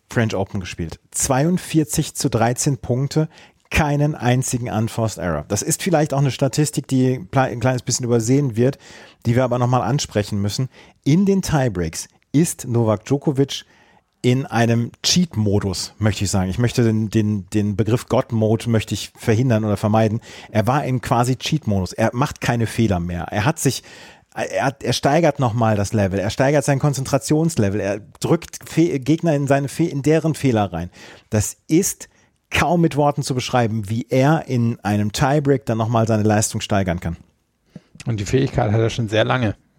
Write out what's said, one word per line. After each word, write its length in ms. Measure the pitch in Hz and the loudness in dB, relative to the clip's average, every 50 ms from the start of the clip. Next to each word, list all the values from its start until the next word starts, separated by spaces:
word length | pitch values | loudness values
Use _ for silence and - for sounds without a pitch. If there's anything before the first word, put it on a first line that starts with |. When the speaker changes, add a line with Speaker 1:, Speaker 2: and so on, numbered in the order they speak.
| _ - | _ -6
Speaker 1:
French 260 | - 127 113 110 - | -2 0 0 0 0
Open 240 | 92 98 - - 101 | -2 -4 -4 -6 -8
gespielt. 400 | 90 - - - 85 80 - - _ _ - | -8 -8 -8 -8 -8 -8 -10 -12 _ _ -8
Zweiundvierzig 1040 | - - - 135 127 147 165 185 175 - - - 160 151 - - 165 151 - - | -4 -2 0 2 2 2 2 0 -2 -2 -2 0 0 0 0 0 -2 -2 -2 -4
zu 120 | - - 143 | -4 -2 0
dreizehn 500 | - 113 113 117 123 - - 151 139 - | 0 2 2 2 0 0 0 0 -2 -2
Punkte, 500 | - - 123 123 139 139 - 156 156 - - - - - _ _ _ - | -2 -2 -2 -2 -2 -2 0 -2 -2 -2 -4 -12 -20 -20 _ _ _ -4
keinen 460 | - - 160 143 143 143 147 151 151 | -2 0 0 2 2 2 0 0 0
einzigen 520 | - 110 123 123 131 123 - - 123 123 120 | 0 0 0 2 2 0 0 -4 -4 -4 -4
Unforced 500 | 90 107 113 110 - - 113 107 - - 85 | -2 -2 -2 -2 -2 -2 -2 -2 -4 -4 -4
Error. 220 | 90 80 73 73 | -2 -2 -4 -4
Das 160 | - 101 107 - | -4 -4 -4 -2
ist 180 | - 156 - | -2 -4 -4
vielleicht 320 | - 196 170 151 156 151 135 | 0 0 2 2 2 0 0
auch 60 | 139 | 0
eine 140 | 143 139 120 | 0 0 0
Statistik, 560 | - 143 135 - - 151 147 - - 135 - | 0 -2 0 0 0 -2 -2 -2 -4 -4 -2
die 320 | 135 131 127 131 127 127 - - | 0 2 2 2 0 -2 -6 -4
pla-, 140 | - 135 131 | -2 0 0
ein 160 | - - 120 | 0 -2 -2
kleines 220 | 110 131 131 123 - | 0 0 0 -2 -2
bisschen 220 | - 123 - 127 | -4 -4 -4 -2
übersehen 520 | 113 120 117 110 117 131 139 143 131 104 | 0 0 0 2 2 2 2 2 0 0
wird, 220 | 107 120 135 139 - - - - - - - - _ - | 0 0 0 0 -2 -8 -20 -20 -20 -20 -20 -20 _ -2
die 100 | - 120 | 0 2
wir 80 | 123 131 | 2 2
aber 160 | 120 120 123 | 2 0 0
nochmal 220 | 123 120 127 127 98 | 0 2 2 0 0
ansprechen 600 | 98 127 151 - - - 107 101 - 113 101 98 | 0 -2 -2 -2 -2 -2 -2 -2 -2 -2 -4 -2
müssen. 280 | 104 - - 131 - _ - - - _ _ - | -2 -2 -4 -6 -6 _ -14 -20 -20 _ _ -2
In 200 | 139 143 180 208 | 2 2 4 4
den 180 | 196 196 190 - | 2 2 0 0
Tiebreaks 640 | - 160 147 131 127 98 90 85 80 82 - - - _ _ _ _ - | 0 0 0 0 0 0 -2 -4 -4 -6 -8 -12 -14 _ _ _ _ 0
ist 340 | 139 170 - - - - | 0 0 0 -2 -6 -6
Novak 380 | 131 117 117 117 107 107 101 - | -2 0 0 2 2 0 0 -2
Djokovic 600 | - 135 139 - 170 139 127 139 139 - - - _ _ _ _ _ _ _ _ _ _ _ - | -2 -4 -2 0 0 0 0 0 0 -2 -8 -12 _ _ _ _ _ _ _ _ _ _ _ 0
in 220 | 123 123 131 139 | 0 2 0 0
einem 460 | - 110 113 117 113 117 117 120 - - - - | -2 -2 0 2 2 2 2 0 -2 -6 -6 -4
Cheat-Modus, 880 | - - 175 180 - - 107 110 104 98 101 101 98 87 - - - - - | 0 0 2 0 0 0 -2 0 2 2 2 0 -2 -4 -6 -8 -10 -6 -2
möchte 260 | 104 107 98 - 104 | 0 0 0 0 -2
ich 80 | 90 - | -2 0
sagen. 180 | 98 92 95 | 0 0 0
Ich 80 | 92 - | 0 0
möchte 240 | 120 117 - - 120 | 0 0 2 2 2
den, 280 | 113 110 107 110 104 | 2 2 0 0 0
den, 380 | 101 113 107 107 107 101 90 - | 0 0 0 0 0 -4 -4 -4
den 260 | - 107 101 104 101 | -2 -2 0 0 0
Begriff 300 | 95 110 101 113 120 - | -2 0 0 0 -2 -2
God-Mode 640 | - - 123 131 - 120 113 110 107 113 113 - 117 | 0 0 0 0 0 0 0 2 2 2 0 0 0
möchte 260 | 113 110 104 - 110 | 0 0 0 -2 -4
ich 180 | 101 - - - | -6 -8 -10 -14
verhindern 480 | - - - 110 107 131 135 117 107 110 | -6 -2 0 2 2 2 2 2 2 2
oder 120 | 107 104 | 0 0
vermeiden. 440 | - - 107 107 110 113 110 104 117 - - - - - - | 0 0 2 2 4 2 2 0 -2 -6 -10 -18 -20 -14 -4
Er 160 | - - - | -2 0 0
war 180 | - 131 151 - | 2 0 0 0
in 160 | 139 127 123 | -2 -4 -4
quasi 360 | - - 131 120 123 127 131 | -2 0 0 2 2 2 0
Cheat-Modus. 560 | - - - 160 151 - - 101 98 90 - - | -2 -2 -2 -2 -2 0 0 0 0 -2 -2 -2
Er 180 | - 117 110 - | -2 0 0 0
macht 280 | 120 143 147 - - | 0 -2 -4 -4 -4
keine 260 | - - 120 117 113 | -4 -2 0 0 -2
Fehler 320 | 107 - - 113 107 95 87 | -2 0 0 0 2 2 0
mehr. 300 | 85 87 87 85 82 - | -2 -4 -6 -6 -6 -6
Er 140 | - 104 104 | -4 -2 0
hat 160 | 139 160 - | 0 -2 0
sich 240 | - 139 - - - - - - - - - - _ _ - | -2 -2 -2 -4 -6 -16 -20 -20 -20 -20 -20 -20 _ _ -10
er 300 | - - 85 95 92 104 | -8 -8 -6 -4 -2 -2
hat, 180 | 135 127 - - | -2 -4 -4 -4
er 80 | 117 127 | -4 -2
steigert 480 | - - 143 139 170 170 151 - - | -2 0 2 2 2 2 2 2 2
nochmal 360 | 135 117 104 120 113 110 110 | 0 0 0 2 2 2 2
das 160 | 101 101 - - | 2 0 0 0
Level, 260 | 107 101 95 90 98 | 0 0 0 0 -2
er 120 | 90 104 | -2 -2
steigert 340 | - - 135 135 151 147 - | -2 0 2 2 2 2 2
sein 140 | - 143 135 | 2 0 0
Konzentrationslevel, 1000 | - 147 135 135 131 - - 135 - - 156 151 165 165 - - 107 98 95 104 | 0 0 -2 -2 -2 -2 -2 -2 0 0 0 2 2 0 0 0 0 0 0 -2
er 200 | 95 98 101 107 - - - - | -2 -2 -4 -4 -8 -12 -10 -6
drückt 380 | - 117 156 170 - - - - - | -2 0 0 0 -2 -6 -18 -18 -16
Fe-, 360 | - - 160 165 175 - 139 | -4 0 2 2 2 0 -2
Gegner 340 | 123 139 156 160 - 170 147 | 0 0 0 0 2 0 0
in 140 | 143 143 135 | 0 2 2
seine 200 | 139 139 143 131 | 2 2 0 -2
Fe-, 200 | - - 160 170 | -2 -2 -2 -2
in 140 | 139 143 127 | -2 -2 0
deren 320 | 147 156 160 156 160 - | 2 2 2 2 0 -2
Fehler 380 | - - 135 117 107 104 90 87 | 0 2 2 2 2 2 0 -2
rein. 180 | 82 85 87 - - - - - - - _ | -4 -6 -8 -10 -14 -20 -20 -20 -20 -8 _
Das 260 | - 107 101 - - _ _ | 0 0 0 -2 -4 _ _
ist 420 | - 156 170 196 - - - - - _ _ _ _ _ _ _ _ | 0 2 2 2 0 -4 -10 -14 -20 _ _ _ _ _ _ _ _
kaum 300 | - - 165 147 175 175 | -2 0 0 2 2 4
mit 160 | 165 160 127 | 2 2 2
Worten 260 | 139 147 147 143 - 131 | 2 2 2 2 0 -2
zu 120 | - 139 | -2 -2
beschreiben, 560 | 127 - - - 127 120 110 110 113 104 95 | -2 -2 0 0 2 2 2 0 -2 -4 -2
wie 160 | 113 113 131 - | -4 -4 -2 0
er 360 | - 131 131 143 160 160 - | 2 4 4 4 4 2 0
in 320 | - 131 123 117 117 120 - | -2 0 0 2 0 0 -2
einem 320 | - 98 104 104 104 107 - | -2 0 0 0 0 0 0
Tiebreak 540 | - 151 131 143 156 143 143 139 127 - | 0 0 2 2 2 2 2 2 2 0
dann 120 | - 113 110 | -2 -2 -2
nochmal 280 | 113 113 120 113 113 | 0 0 2 2 2
seine 160 | 107 113 107 104 | 2 2 2 4
Leistung 380 | 107 107 107 110 - - 110 | 4 4 2 2 0 -2 -6
steigern 400 | - - 107 98 98 92 85 87 | -4 -2 0 0 0 0 -2 -2
kann. 160 | - 87 85 - - _ _ _ _ _ _ _ _ _ - - - _ - - - | -4 -6 -8 -8 -12 _ _ _ _ _ _ _ _ _ -20 -20 -20 _ -20 -10 -6
Speaker 2:
Und 140 | - 117 101 | -6 -4 -4
die 40 | 101 | -2
Fähigkeit 480 | 90 - 131 139 131 - - 120 107 104 | 0 0 0 0 0 0 0 0 2 2
hat 80 | 113 | 2
er 100 | 113 113 | 2 0
schon 180 | - - 117 104 | 0 -2 -4 0
sehr 160 | 107 107 113 | 0 0 2
lange. 320 | 123 127 127 123 104 98 - _ _ _ | 2 2 0 0 -2 -2 -4 _ _ _